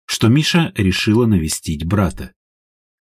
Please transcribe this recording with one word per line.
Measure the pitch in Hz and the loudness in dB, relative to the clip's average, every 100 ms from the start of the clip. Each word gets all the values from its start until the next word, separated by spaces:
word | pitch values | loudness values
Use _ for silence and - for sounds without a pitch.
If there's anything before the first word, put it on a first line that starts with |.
| - | -10
что | - 110 | 0 2
Миша | 139 151 175 160 - | 2 2 0 0 0
решила | 92 - 110 110 117 | 0 0 2 2 4
навестить | 98 80 - - 76 80 | 2 0 -6 -8 -6 -2
брата. | 101 92 - - _ _ _ _ _ _ _ _ | 0 -2 -4 -14 _ _ _ _ _ _ _ _